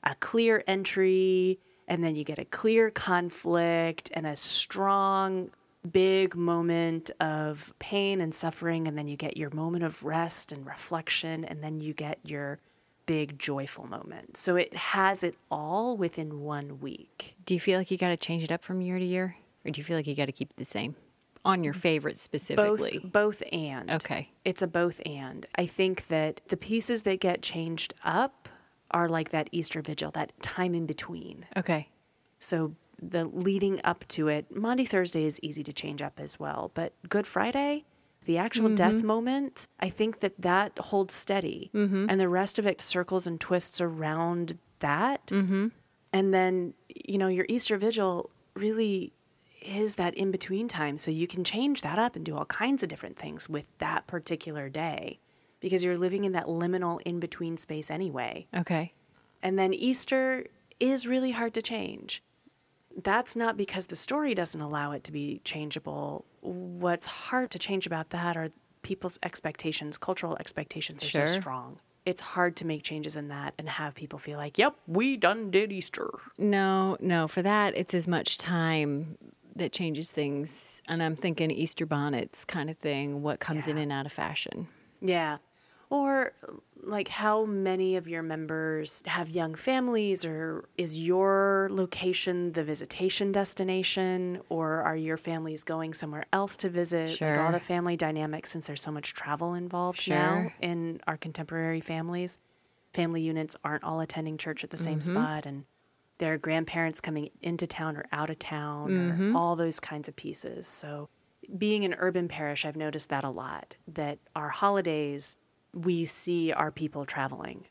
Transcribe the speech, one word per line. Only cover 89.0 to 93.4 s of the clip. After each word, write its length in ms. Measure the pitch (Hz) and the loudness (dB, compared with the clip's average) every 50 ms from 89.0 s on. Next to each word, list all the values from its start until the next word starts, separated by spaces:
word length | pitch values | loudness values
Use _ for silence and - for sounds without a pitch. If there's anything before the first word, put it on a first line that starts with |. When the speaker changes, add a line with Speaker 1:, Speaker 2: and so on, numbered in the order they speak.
| - | 0
Speaker 1:
have 240 | - 156 180 165 160 | -2 -2 -2 -2 -2
young 240 | 160 175 165 160 160 | -2 -2 -2 -2 -4
families, 680 | - - - 262 262 254 247 240 220 214 202 190 180 - | -4 0 0 2 2 2 2 2 2 2 2 0 0 -2
or 400 | 165 160 156 160 160 160 160 - - _ | -4 -4 -4 -4 -4 -6 -6 -10 -10 _
is 220 | - 175 165 156 160 165 | -4 -4 -2 -2 -2 2
your 640 | 170 180 185 190 196 196 196 196 196 196 196 196 196 | 4 4 6 6 6 6 6 6 6 6 4 4 2
location 800 | 196 190 185 180 - - 180 185 180 - - 185 180 180 175 175 160 | 2 0 0 0 -2 -2 0 0 2 2 2 0 0 0 0 0 0
the 120 | 165 156 | -2 -2
visitation 640 | 151 151 143 - - - - 185 190 - - 208 196 | 0 0 -2 -2 -4 -4 0 0 0 2 2 2 2
destination, 1120 | 196 202 | 2 2